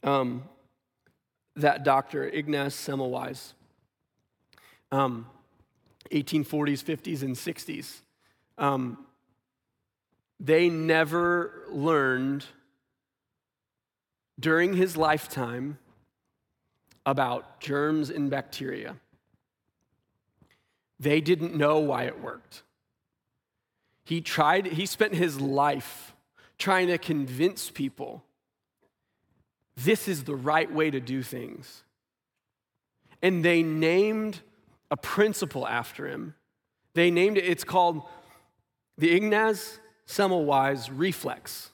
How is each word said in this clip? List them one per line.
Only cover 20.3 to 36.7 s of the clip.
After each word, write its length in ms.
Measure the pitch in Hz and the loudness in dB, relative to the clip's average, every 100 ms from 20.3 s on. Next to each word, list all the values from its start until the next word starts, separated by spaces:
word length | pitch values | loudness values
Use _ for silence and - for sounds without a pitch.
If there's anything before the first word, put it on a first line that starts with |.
| _ _ _ _ _ _ _ | _ _ _ _ _ _ _
They 220 | 139 151 | 0 2
didn't 340 | 151 175 165 160 | 4 0 0 0
know 240 | 147 156 | 4 4
why 240 | 147 127 | 2 -2
it 160 | 123 - | -4 -6
worked. 440 | - - _ - _ _ _ _ _ _ _ _ _ _ _ _ _ _ | -12 -12 _ -20 _ _ _ _ _ _ _ _ _ _ _ _ _ _
He 180 | - 165 | -6 -6
tried, 460 | 160 - 151 180 190 | -4 2 4 4 2
he 180 | 165 185 | -2 -4
spent 300 | - 214 190 | 0 0 2
his 260 | 175 139 | 0 0
life 720 | 139 135 147 143 123 - - - _ _ - _ | -2 2 2 2 -6 -14 -18 -20 _ _ -20 _
trying 280 | - 190 180 | 0 2 4
to 100 | 170 | 0
convince 720 | - 160 135 127 170 190 - | 0 -2 -2 0 0 0 -12
people, 520 | - 135 - 139 113 _ _ _ _ _ _ _ _ _ _ _ _ _ _ _ - | -6 -6 -6 -12 -12 _ _ _ _ _ _ _ _ _ _ _ _ _ _ _ -4
"This 320 | 131 214 - | 0 0 0
is 180 | 165 127 | -6 -4
the 100 | 139 | -6
right 360 | 127 156 160 | 0 0 0
way 200 | 151 156 | 0 0
to 80 | 135 | 0
do 240 | 120 131 | -4 -6
things." 600 | 127 123 120 - 127 - _ _ _ _ _ _ _ _ _ _ _ _ _ _ | -6 -8 -10 -14 -18 -20 _ _ _ _ _ _ _ _ _ _ _ _ _ _
And 240 | 180 185 | 2 4
they 200 | 165 170 | 4 4
named 800 | 160 156 160 180 208 220 214 208 - _ _ _ _ | 2 2 4 4 4 2 -4 -8 -16 _ _ _ _
a 60 | 143 | -6
principle 680 | - - 214 208 160 135 123 | -4 2 2 2 -6 -4 -2
after 420 | 117 117 - 143 | -2 -4 -8 -8
him. 280 | 139 165 - _ _ _ | -8 -10 -14 _ _ _